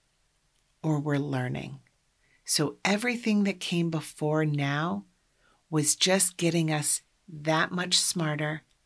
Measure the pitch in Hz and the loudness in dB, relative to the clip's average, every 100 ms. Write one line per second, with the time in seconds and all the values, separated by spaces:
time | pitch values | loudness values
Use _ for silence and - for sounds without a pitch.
0 | _ _ _ _ _ _ _ _ 160 151 | _ _ _ _ _ _ _ _ 0 0
1 | 151 143 147 135 123 - - 135 - _ | 0 0 0 -2 -2 -4 -8 -14 -18 _
2 | _ _ _ _ - - 147 - 185 208 | _ _ _ _ -2 0 0 0 0 0
3 | 247 240 233 208 202 180 - 170 170 160 | 0 -2 0 2 2 -2 -2 0 0 -2
4 | - - 151 156 156 147 139 143 165 202 | -6 -4 0 2 2 0 0 -2 -2 -4
5 | - _ _ _ _ _ _ 156 151 - | -8 _ _ _ _ _ _ 0 2 2
6 | 185 190 190 - 170 170 160 151 147 - | 2 4 2 0 0 2 0 0 0 -2
7 | - _ - 156 151 156 - 180 180 180 | -4 _ -18 -6 0 0 0 -4 0 2
8 | - 180 160 151 151 156 - _ | 2 0 -2 -2 -4 -6 -12 _